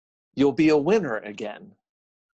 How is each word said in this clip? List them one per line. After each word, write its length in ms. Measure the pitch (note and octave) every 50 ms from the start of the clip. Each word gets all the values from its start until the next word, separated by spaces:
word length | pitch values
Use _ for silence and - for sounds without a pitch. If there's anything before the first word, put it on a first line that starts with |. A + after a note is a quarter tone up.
| _ _ _ _ _ _ _ -
you'll 140 | C#3 C#3+ C3+
be 140 | - D#3+ D#3
a 40 | D3+
winner 480 | D3 C#3 D#3+ G#3 A3+ F3+ C#3 A2+ G#2+ F#2+
again. 520 | G#2 G2+ G2+ A#2 G#2 G#2 - - - _ _ _ _ _ _ _ _ _ _ _ _ _